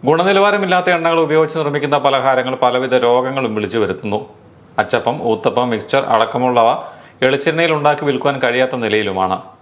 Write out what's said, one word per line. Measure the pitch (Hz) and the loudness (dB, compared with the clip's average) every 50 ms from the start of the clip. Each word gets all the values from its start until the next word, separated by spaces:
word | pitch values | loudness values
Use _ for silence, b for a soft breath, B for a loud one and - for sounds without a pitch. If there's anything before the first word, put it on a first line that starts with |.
| - 127 | 4 2
ഗുണനിലവാരമില്ലാത്ത | 151 165 175 190 202 196 196 208 202 208 196 185 180 180 180 185 180 170 | 2 4 4 2 4 4 4 4 2 0 0 2 2 2 2 2 0 2
എണ്ണകൾ | 165 165 165 165 165 | 2 0 2 2 2
ഉപയോഗിച്ച് | 147 151 156 160 151 156 160 | 2 2 2 2 0 0 -4
നിർമ്മിക്കുന്ന | 156 147 143 147 139 139 143 143 127 | -4 -2 -2 -2 -2 0 0 2 2
പലഹാരങ്ങൾ | 143 135 135 127 135 131 131 123 131 131 127 | 2 2 2 2 2 2 2 0 -2 -2 0
പലവിധ | - 123 120 127 131 131 127 127 120 120 | 0 0 0 0 -2 0 0 2 2 4
രോഗങ്ങളും | 120 127 127 131 135 135 131 117 110 107 | 2 2 0 -2 -4 -4 -4 -4 -4 -4
വിളിച്ചു | 104 98 104 117 107 | -6 -4 -2 -2 -2
വരുത്തുന്നു. | 92 92 92 - 107 101 104 - - - - - - - - - - - - | -2 -4 -6 -6 -6 -6 -6 -6 -10 -20 -20 -20 -20 -20 -20 -20 -12 -4 -4
അച്ചപ്പം, | - - - 117 - 117 123 151 139 117 | -2 0 0 -2 -2 -2 -4 -2 -2 -2
ഊത്തപ്പം, | 110 110 - 135 - 123 123 123 117 | -2 0 -2 -2 -2 -2 -2 -2 -4
മിക്സ്ചർ | 107 - - - 139 - - 117 | -6 -4 -2 -2 -2 0 0 0
അടക്കമുള്ളവ | 110 113 113 - 123 127 127 123 120 113 113 127 - B B B B B B B B - | 0 0 0 -2 -2 -2 0 2 2 2 2 2 0 B B B B B B B B 0
വെളിച്ചെണ്ണയിൽ | 131 135 - - 170 151 160 165 170 160 151 | 0 0 2 0 -2 0 0 0 0 0 0
ഉണ്ടാക്കി | 143 147 147 143 156 143 | 2 0 0 0 0 -2
വിൽക്കുവാൻ | 135 127 - 143 139 180 165 | -2 0 0 -2 -2 0 -2
കഴിയാത്ത | 123 120 127 131 127 - 127 117 | 0 2 2 0 0 -2 -4 -4
നിലയിലുമാണ്. | 107 101 107 107 98 95 92 95 90 92 90 - - - _ | 0 0 0 0 -2 -2 -2 -2 -2 -2 -4 -6 -14 -20 _